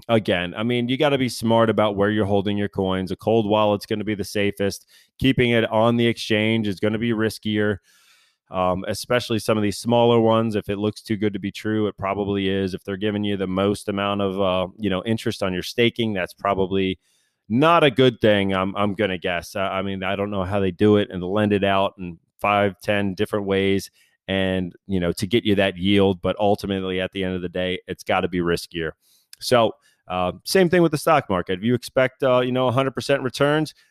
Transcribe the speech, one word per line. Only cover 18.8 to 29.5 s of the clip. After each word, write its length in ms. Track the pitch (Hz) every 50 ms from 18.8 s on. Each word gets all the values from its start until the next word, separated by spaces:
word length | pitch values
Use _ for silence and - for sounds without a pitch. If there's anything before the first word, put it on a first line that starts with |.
| 101 104 95
gonna 240 | 110 107 95 92 85
guess. 360 | - 92 87 82 85 - -
I, 120 | 101 95
I 140 | 95 95 95 95
mean, 200 | 98 98 95 95
I 120 | 92 98
don't 160 | 98 101 104
know 120 | 104 98 92
how 160 | 92 101 101
they 120 | 98 95
do 260 | 87 - 104 107 104
it 140 | 104 98 90
and 120 | 92 90 87
lend 300 | 90 98 107 107 104 101
it 100 | 98 98
out 300 | 98 98 98 98 98 - 98
in 180 | 92 87 82 - _ _ _ _
five, 380 | - 101 104 101 101 101 90 -
ten 320 | - 110 104 101 101 98 90
different 320 | 101 104 - - 104 101
ways 460 | 98 98 98 98 98 98 98 - - _ _ _ _ _ _ _
and, 460 | - 95 95 95 95 92 92 92 87 - - _
you 120 | - 98 90
know, 120 | 87 87
to 160 | 85 - 104
get 180 | 90 117 117 -
you 80 | 107 101
that 240 | 98 98 98 92
yield. 420 | 87 90 101 101 98 98 98 95 87
But 160 | - 92 - -
ultimately, 600 | 107 101 104 - - 98 98 95 95 95 92 92
at 120 | 92 92
the 120 | - 98 92
end 120 | 92 92
of 80 | 90 90
the 60 | 87
day, 300 | 85 90 92 92 92 - -
it's 160 | - 90 - -
gotta 240 | - 101 92 92
be 120 | 87 90 90
riskier. 540 | 85 85 85 82 - - - 85 82 78 - _ _ _ _ _ _ _ - -
So, 340 | - -